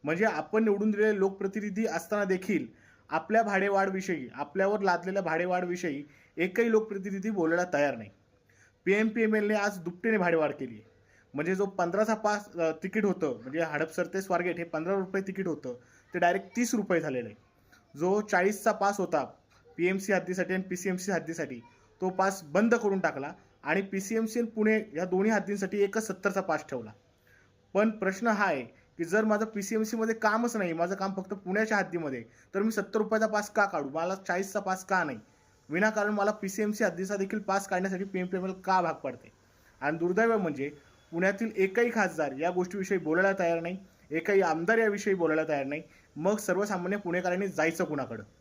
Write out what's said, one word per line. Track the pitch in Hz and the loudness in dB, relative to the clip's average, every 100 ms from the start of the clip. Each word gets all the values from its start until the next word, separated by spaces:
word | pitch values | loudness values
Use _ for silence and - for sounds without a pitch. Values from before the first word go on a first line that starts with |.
म्हणजे | 143 170 | -2 2
आपण | 220 156 - 214 | 2 0 0 2
निवडून | 226 202 214 | 4 2 2
दिलेले | 202 214 202 | 4 2 4
लोकप्रतिनिधी | 196 196 190 214 208 190 220 | 0 0 -4 -4 -4 -2 -2
असताना | 160 - 208 | -2 -2 -2
देखील | 196 185 185 170 120 - - _ - | 0 0 2 0 -2 -12 -20 _ -4
आपल्या | 160 - 220 | -4 2 2
भाडेवाढविषयी, | 208 196 202 196 196 190 185 160 123 | 4 2 2 2 2 0 -4 -4 -6
आपल्यावर | 131 143 190 190 208 | -8 -6 0 2 2
लादलेल्या | 196 175 180 196 | 2 0 0 -4
भाडेवाढविषयी | 175 165 180 180 180 175 170 139 143 - _ - | -2 -2 0 0 -2 -4 -4 -6 -10 -20 _ -4
एकही | 180 185 233 | 0 2 4
लोकप्रतिनिधी | 220 220 196 196 196 208 | 4 2 -8 -6 -6 -4
बोलायला | 196 160 170 180 | 0 2 2 2
तयार | 147 143 120 | 2 2 0
नाही. | 104 _ _ _ _ _ _ _ | -10 _ _ _ _ _ _ _
पीएमपीएमएलने | - 202 220 226 220 214 208 | 0 2 2 2 2 2 2
आज | 214 202 190 | 2 0 -2
दुपटीने | 165 180 226 220 | -10 -4 0 2
भाडेवाढ | 180 165 151 | 4 4 2
केली | - 127 | -2 -8
आहे. | 107 - _ _ _ _ | -10 -18 _ _ _ _
म्हणजे | 135 165 | -4 0
जो | 190 196 | 0 0
पंधराचा | 190 175 190 220 | 0 0 2 2
पास, | 214 214 208 208 170 | 2 0 0 -4 -2
अ, | 160 160 | 0 0
तिकीट | 190 214 | -4 0
होतं, | 202 175 151 117 | 0 0 -2 -4
म्हणजे | 123 156 | -6 -4
हडपसर | 156 147 160 - 180 | -2 -2 -2 -2 -4
ते | 190 | -4
स्वारगेट | 196 175 180 170 | -2 0 0 -4
हे | |
पंधरा | 170 - 165 | -6 -4 -2
रुपये | 196 190 196 | -2 -2 -4
तिकीट | 196 190 185 | -4 -4 -4
होतं, | 151 127 120 - - _ | -4 -8 -12 -16 -20 _
ते | 180 | 2
डायरेक्ट | 175 175 196 - | 2 2 -4 -2
तीस | 240 | 0
रुपये | 226 202 175 | 0 2 0
झालेलं | 151 127 117 | 2 -4 -6
आहे. | 104 _ _ _ - _ 139 | -14 _ _ _ -20 _ -2
जो | 175 202 | 2 2
चाळीसचा | 208 185 185 208 226 | 2 2 2 2 0
पास | 202 196 214 | 2 2 2
होता | - 151 127 - _ _ - - | 0 0 -2 -10 _ _ -18 0
पीएमसी | 175 190 196 | 0 0 2
हद्दीसाठी | 190 180 185 180 | 0 0 -2 0
आणि | 185 | -2
पीसीएमसी | 185 180 196 185 185 | -2 -4 -2 -2 0
हद्दीसाठी, | 175 151 165 147 120 - _ _ _ | -2 -2 -6 -6 -8 -14 _ _ _
तो | 185 | -4
पास | 185 190 196 | 2 0 0
बंद | 147 165 226 | 0 2 4
करून | 233 208 196 | 4 2 2
टाकला | 170 139 139 180 _ _ | 0 -2 -8 -12 _ _
आणि | 143 175 | 0 0
पीसीएमसी | 196 190 196 220 220 240 | 0 -4 -2 -2 0 -2
आणि | 226 | -4
पुणे | 220 214 220 208 | 2 2 2 0
या | 151 | -6
दोन्ही | 180 185 208 | -2 2 2
हद्दींसाठी | 214 196 202 190 208 | 2 0 -4 -2 2
एकच | 202 220 220 | 2 0 -4
सत्तरचा | 185 202 190 | -2 -2 -2
पास | 190 160 - | 0 -2 -2
ठेवला. | 127 107 - _ _ _ - _ _ _ | -8 -10 -18 _ _ _ -20 _ _ _
पण | 190 220 | 2 2
प्रश्न | 220 190 190 233 | 2 -2 0 0
हा | 208 196 | 2 2
आहे | 143 113 - _ - | 0 -4 -16 _ -10
की | |
जर | 160 202 | 0 2
माझं | 220 208 | 2 2
पीसीएमसी | 220 208 196 220 214 233 | 0 -4 -2 -2 -2 -2
मध्ये | 220 | -2
कामच | 226 214 220 240 226 | 0 2 2 0 0
नाही, | 180 | -2
माझं | 165 175 | 0 -2
काम | 190 196 190 | -2 -4 -4
फक्त | 185 | -8
पुण्याच्या | 202 180 196 220 208 | -8 -2 0 2 0
हद्दीमध्ये | 165 170 151 127 | 0 -4 -4 -6
आहे, | 113 - _ | -10 -20 _
तर | 196 | 0
मी | 220 | 0
सत्तर | 214 196 220 | 0 -2 -2
रुपयाचा | 202 220 220 | 0 2 2
पास | 208 208 | 0 0
का | 220 | 0
काढू? | 196 175 139 | 2 0 -4
मला | 156 170 | -4 -4
चाळीसचा | 190 - 180 196 208 | -4 -2 -4 -2 -4
पास | 190 185 | -4 -6
का | - 190 | 0 0
नाही? | 160 117 - _ _ _ - | 0 -6 -12 _ _ _ -4
विनाकारण | 160 214 214 208 | 2 2 2 0
मला | 208 202 | 2 0
पीसीएमसी | 208 190 190 214 214 | 0 -6 -2 -2 0
हद्दीचा | 208 170 190 202 | 0 0 -4 -4
देखील | 196 214 | -2 -4
पास | 202 196 196 | -2 -2 0
काढण्यासाठी | 180 190 185 | -2 -2 -4
पीएमपीएमएल | 196 185 180 190 190 | -4 -4 -2 -4 -4
का | 185 - 190 | -6 2 2
भाग | 170 | 2
पाडते? | 147 135 117 - _ _ _ _ _ | -2 -6 -8 -16 _ _ _ _ _
आणि | 139 160 | -2 0
दुर्दैव | 175 185 226 226 | 0 2 4 2
म्हणजे | 175 131 139 - - _ _ | 0 -2 -6 -8 -20 _ _
पुण्यातील | 170 190 196 220 - | 0 0 0 -4 0
एकही | 190 190 240 | 2 2 2
खासदार | 226 190 160 147 | 2 0 0 -4
या | 135 165 | 0 0
गोष्टीविषयी | 180 180 208 190 190 | 0 -2 -4 -2 0
बोलायला | 156 165 196 196 | 2 2 4 2
तयार | 170 170 | 0 0
नाही, | 170 190 - _ - | -2 -8 -12 _ -6
एकही | 156 165 196 | -4 2 4
आमदार | 175 160 170 226 | 4 2 2 4
याविषयी | 220 208 214 | 4 2 0
बोलायला | 190 165 156 151 | 2 2 2 2
तयार | 143 | -2
नाही. | 139 151 - - _ 143 | -2 -6 -10 -20 _ -2
मग | 175 208 | 0 0
सर्वसामान्य | - 180 208 185 175 202 | 0 0 0 -2 -2 -4
पुणेकरांनी | 175 175 180 180 196 | -2 -2 0 0 -2
जायचं | 151 160 165 | 0 0 0
कुणाकडं? | - 147 117 113 107 _ | -2 -2 -4 -8 -14 _